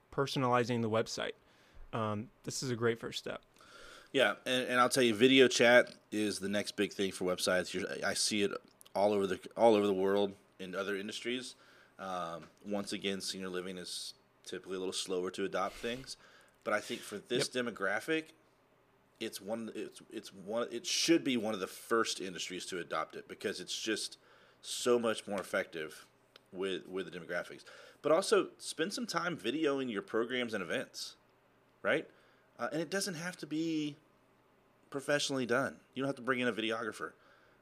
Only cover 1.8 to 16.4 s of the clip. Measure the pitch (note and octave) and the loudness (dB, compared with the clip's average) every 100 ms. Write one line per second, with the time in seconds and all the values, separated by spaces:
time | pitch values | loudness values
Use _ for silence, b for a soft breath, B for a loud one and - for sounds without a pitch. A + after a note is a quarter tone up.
1.8 | b A#2+ G#2+ G#2 B2 _ - - C3+ A#2 | b -4 -2 -2 -6 _ -10 -6 -4 0
2.8 | A#2 A#2 C3 - - - _ _ B B | 0 0 -4 -8 -8 -10 _ _ B B
3.8 | B B B C3+ G#2+ - - B2+ B2 B2 | B B B 4 4 4 -2 -2 2 4
4.8 | B2 C#3 B2 G#2 C3 C3+ B2+ - A#2+ B2 | 6 6 4 8 8 10 10 10 10 10
5.8 | - - - G#2+ G#2 F#2+ G2 G2+ G2 - | 8 -2 -6 -2 0 -2 -2 -2 -2 -2
6.8 | F#2+ - G2 F2+ F2+ F2+ - F2+ E2+ F#2 | -2 0 -2 0 -2 0 2 2 2 -4
7.8 | G2 C#2 G2 F#2+ - G#2+ G2+ - - _ | -4 -4 -2 0 0 2 2 0 -12 _
8.8 | - F#2+ G2+ G#2 G2 F#2 - - A#2 G#2 | -6 2 4 4 2 -2 -6 4 6 8
9.8 | G2+ F#2 G2 G2+ G2+ G2 _ - F#2 F#2 | 4 2 2 2 2 -2 _ -16 -10 -6
10.8 | G2 G2 G#2 - A#2+ B2+ B2+ - b b | -4 -4 -6 -8 -6 -6 -8 -16 b b
11.8 | b b F#2+ F2+ E2+ E2 D#2 _ G2+ G2+ | b b -8 -6 -6 -8 -14 _ -6 -6
12.8 | G2 G#2 G2 G2 - F#2+ F#2+ F2+ F#2 F2+ | -4 -4 -4 -4 -6 -6 -6 -6 -6 -10
13.8 | F2 - - - _ _ - F#2 F2+ F#2 | -10 -10 -12 -14 _ _ -12 -12 -8 -6
14.8 | F#2 F#2 - F#2 F#2 F#2+ F#2+ F#2 G2 - | -4 -4 -4 -2 -2 -4 -4 -2 -4 -4
15.8 | A#2 B2+ C3 - b b | -6 -6 -10 -16 b b